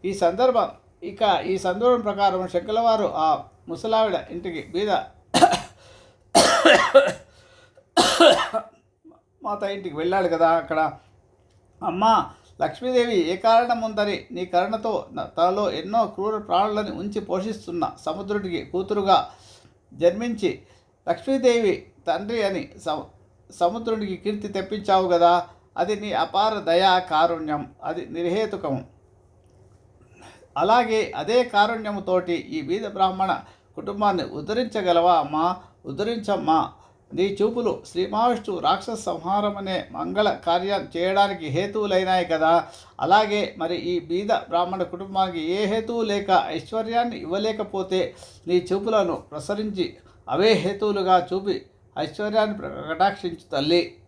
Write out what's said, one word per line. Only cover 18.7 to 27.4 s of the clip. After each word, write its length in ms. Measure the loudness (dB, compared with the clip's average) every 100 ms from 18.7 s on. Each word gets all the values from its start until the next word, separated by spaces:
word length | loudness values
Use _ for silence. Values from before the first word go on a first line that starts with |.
| -6 -4 -2 4 2 2 -14 -20 -20 _ _ _
జన్మించి 680 | 2 2 2 -6 -2 -2 -4 _ _ _ _ -6
లక్ష్మీదేవి 840 | -4 0 2 4 4 2 0 -6 _ -4
తండ్రి 360 | -4 -2 -2
అని 260 | -2 -2 -8 -10
సము-, 200 | -6 -6 -8 _ _ _ _
సముద్రుడికి 640 | -2 0 0 -4 -4 -4 -6
కీర్తి 320 | -6 -6 -6
తెప్పించావు 600 | -6 -6 -6 2 2 4
కదా, 380 | 6 6 4 0 -16 _ -6
అది 200 | -4 -4
నీ 160 | -4
అపార 420 | -4 -2 0 0
దయా 440 | 0 0 4 4 4
కారుణ్యం, 760 | 2 2 2 0